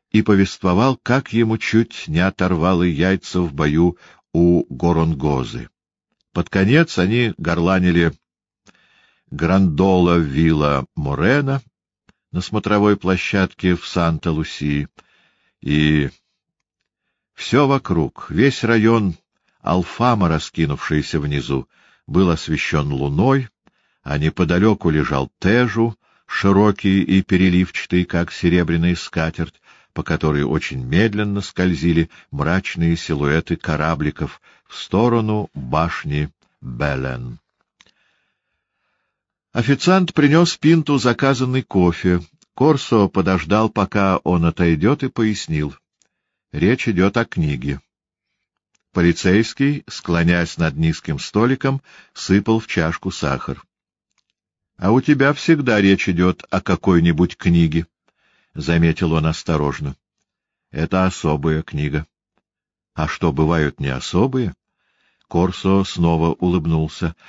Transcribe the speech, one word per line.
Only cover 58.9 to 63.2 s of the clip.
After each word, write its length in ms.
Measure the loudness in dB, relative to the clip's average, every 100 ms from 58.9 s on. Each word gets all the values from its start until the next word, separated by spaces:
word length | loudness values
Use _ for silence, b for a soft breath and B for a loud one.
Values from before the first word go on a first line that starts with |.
| 2 0
он 140 | 0 0
осторожно. 680 | -2 -2 -2 -2 -4 -8 -10 _ _ _ _ _ _ _
«Это 340 | -8 -2 0 0
особая 560 | -2 -2 -2 -2 -2
книга». 460 | -4 -6 -4 -6 -8 _ _ _ _ _ _ _ _ -6
«А 120 | -6
что, 240 | -2